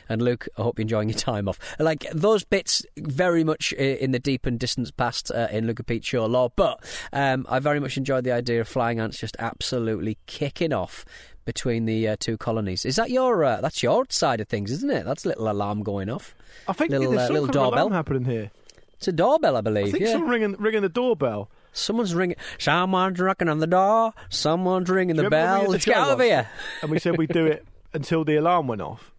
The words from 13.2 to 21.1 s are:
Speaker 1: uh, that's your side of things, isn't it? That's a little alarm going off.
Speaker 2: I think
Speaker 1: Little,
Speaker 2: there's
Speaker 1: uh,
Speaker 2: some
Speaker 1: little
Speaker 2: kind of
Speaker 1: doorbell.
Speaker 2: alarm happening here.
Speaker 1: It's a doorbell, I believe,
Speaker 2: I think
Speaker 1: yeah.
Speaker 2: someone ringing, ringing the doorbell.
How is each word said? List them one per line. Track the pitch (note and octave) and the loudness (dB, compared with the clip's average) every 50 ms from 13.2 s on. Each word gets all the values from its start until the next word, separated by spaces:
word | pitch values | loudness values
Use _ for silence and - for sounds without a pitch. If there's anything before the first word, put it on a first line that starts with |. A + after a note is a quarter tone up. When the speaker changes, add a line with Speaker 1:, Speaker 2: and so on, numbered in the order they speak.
| C4 B3+ A#3 F#3 D#3 | 2 2 2 4 2
Speaker 1:
uh, | C3 A#2 F#2 | 2 2 0
that's | A2 D3 - - | -2 -4 -4 0
your | - A#2+ D#3 A3+ C4+ - | 2 2 2 2 2 0
side | - - - D3 B2 A2 | 0 0 2 2 2 0
of | G#2+ - | -2 -4
things, | - G#2 G2+ G2 | -4 -4 -2 -2
isn't | B2+ F3 C4 C#4+ | -4 -4 -2 -2
it? | B3 C#3 F#2 | -2 -2 -2
That's | - C#3 - - | -2 -4 -4 -2
a | F3+ | -4
little | - - A2 A2 | -2 -2 -2 -2
alarm | G#2 G2+ G2+ G2+ G#2 G#2+ | 0 0 -2 -2 -2 -4
going | G2+ G#2 G2 G2+ F#2+ G2+ | -4 -4 -4 -4 -4 -4
off. | A#2+ F3+ - - - - - - - - - - | -6 -6 -8 -12 -20 -20 -20 -20 -20 -14 -6 -6
Speaker 2:
I | F#3 | -2
think | - D4+ E4+ | -2 0 0
Speaker 1:
Little, | - C#3 C3 B2+ | 2 0 2 2
Speaker 2:
there's | B2 - B2 | 2 2 2
Speaker 1:
uh, | B2 | 2
Speaker 2:
some | - | 2
Speaker 1:
little | D#3 D3 C3 | 0 0 2
Speaker 2:
kind | C3 | 2
of | C#3 C3+ | 2 2
Speaker 1:
doorbell. | B2+ B2 C#3 | 2 2 2
Speaker 2:
alarm | D#3+ G#3+ G3+ | 2 2 0
happening | F3 D3+ - C#3+ C3 B2 | -2 -2 0 -2 -2 0
here. | C3 A#2+ A2+ G#2 G2+ - _ - - - - - _ _ | 0 -2 -2 -4 -8 -12 _ -20 -20 -20 -20 -20 _ _
Speaker 1:
It's | - - - | -8 -4 -2
a | F3 | 0
doorbell, | D3+ E3+ A#3 D4 E4 D4+ F#3 C#3 | 2 4 4 4 4 4 2 2
I | A#2 | 2
believe, | G#2 A2 G#2+ G#2 G2+ G2+ | 2 2 2 2 0 0
Speaker 2:
I | |
think | - F4 G3 | 0 0 2
Speaker 1:
yeah. | A3+ | 2
Speaker 2:
someone | A3+ - E4 C#4 | 2 2 2 2
ringing, | A#3+ A#3 G#3+ G3+ G3 - | 0 2 0 0 -2 0
ringing | G#3 A3 A3 G#3+ | -2 0 0 2
the | G3+ F#3 | 0 0
doorbell. | D#3+ A#3+ B3 B3+ | 0 0 2 2